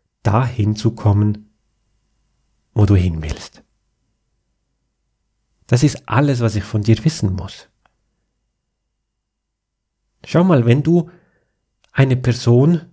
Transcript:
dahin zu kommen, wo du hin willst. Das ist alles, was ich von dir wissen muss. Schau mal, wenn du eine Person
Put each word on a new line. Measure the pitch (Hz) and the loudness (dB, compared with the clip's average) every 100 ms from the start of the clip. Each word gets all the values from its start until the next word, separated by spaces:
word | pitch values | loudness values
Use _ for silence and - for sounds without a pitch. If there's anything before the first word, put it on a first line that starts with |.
| _ _ | _ _
dahin | - 107 127 - 104 107 | -2 0 -2 -2 -2 -2
zu | 120 | -4
kommen, | - 110 101 104 104 - _ _ _ _ _ _ _ _ _ _ _ _ | -2 0 0 0 -4 -12 _ _ _ _ _ _ _ _ _ _ _ _
wo | - 98 | 0 2
du | 98 | 2
hin | 90 80 | 0 -4
willst. | 78 - - - _ _ _ _ _ _ _ _ _ _ _ _ _ _ _ _ _ _ _ _ - | -8 -10 -14 -20 _ _ _ _ _ _ _ _ _ _ _ _ _ _ _ _ _ _ _ _ -2
Das | 123 | 0
ist | 147 - - | 0 -2 -4
alles, | 120 143 127 | 0 0 0
was | 117 104 | -2 -2
ich | |
von | - 110 | -4 -4
dir | 104 110 156 | 0 2 0
wissen | - 98 | -2 -4
muss. | 92 92 - - _ _ _ _ _ _ _ _ _ _ _ _ _ _ _ _ _ _ _ _ _ _ _ _ _ - | -4 -8 -14 -20 _ _ _ _ _ _ _ _ _ _ _ _ _ _ _ _ _ _ _ _ _ _ _ _ _ -4
Schau | 156 | 0
mal, | 185 147 117 | 2 2 4
wenn | 131 | 2
du | 151 170 165 - _ _ _ _ _ _ _ | 2 0 -2 -12 _ _ _ _ _ _ _
eine | - 135 127 | -2 0 0
Person | 127 113 120 120 143 170 - | -2 -2 2 2 2 0 -4